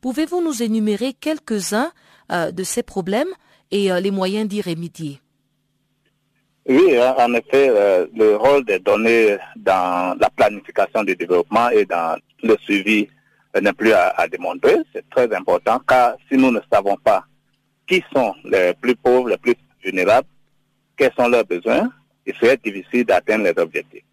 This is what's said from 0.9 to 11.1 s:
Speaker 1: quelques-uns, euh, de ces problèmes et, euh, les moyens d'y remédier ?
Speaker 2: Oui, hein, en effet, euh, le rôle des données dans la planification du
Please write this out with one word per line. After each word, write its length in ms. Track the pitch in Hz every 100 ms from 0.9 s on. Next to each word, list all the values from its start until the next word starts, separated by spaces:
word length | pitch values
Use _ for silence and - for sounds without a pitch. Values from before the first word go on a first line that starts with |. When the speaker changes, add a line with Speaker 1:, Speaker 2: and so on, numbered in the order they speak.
| 202 254
Speaker 1:
quelques-uns, 800 | 254 - 311 - 214 180 208 294 _ _ _ _
euh, 180 | 175 160
de 120 | 170
ces 200 | 185 -
problèmes 460 | 240 - 175 208 320 381 _ _ _
et, 220 | 196 196
euh, 80 | 180
les 100 | 190
moyens 340 | 196 185 208 220
d'y 160 | 208
remédier ? 600 | 185 165 170 - 156 139 _ _ _ _ _ _ _ _ _ _ _ _ _ _ -
Speaker 2:
Oui, 320 | 131 185 127
hein, 180 | 123 131
en 160 | 120
effet, 360 | 120 - 135 135
euh, 380 | 110 101 92 82
le 220 | 113 107 104
rôle 300 | 120 143 120
des 140 | 95
données 580 | 95 104 113 117 110 101 - -
dans 600 | 101 95 90 90 92 90
la 100 | 101
planification 720 | - 110 104 - - 98 113
du 120 | 101